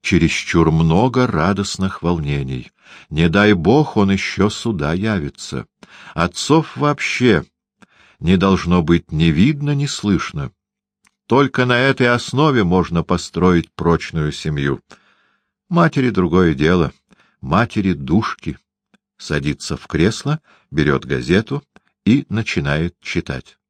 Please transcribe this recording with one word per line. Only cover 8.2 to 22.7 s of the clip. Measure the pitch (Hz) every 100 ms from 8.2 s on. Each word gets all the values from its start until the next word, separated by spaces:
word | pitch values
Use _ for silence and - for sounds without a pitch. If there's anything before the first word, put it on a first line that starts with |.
| 80 95
должно | 98 92 87 90
быть | 80 85 _
ни | 78 85
видно, | 76 120 147 147
ни | 143 143
слышно. | - 104 101 - - 67 _ _ _ _ _ _ _ _
Только | 123 135 - 123
на | 123
этой | 135 135 123
основе | 120 - 123 156 127 90
можно | 92 85 85
построить | 80 90 - 85 90 87 -
прочную | - 80 82 - 82 76
семью. | 73 80 73 69 65 _ - _ _ _ _ _ _ _
Матери | 170 165 - 127
другое | 95 90 90 87
дело. | 69 76 90 73 - _ _ _ _
Матери | 65 90 117 110 95
душки. | 85 67 90 - - 80 65 _ _ _ _ _ _
Садится | - 76 69 69 - 76
в | -
кресло, | - 90 - 139 151 _ _ _
берёт | 71 73 65 64
газету | 67 62 92 110 143 _ _ _ _ -
и | 135 -
начинает | 104 110 - 69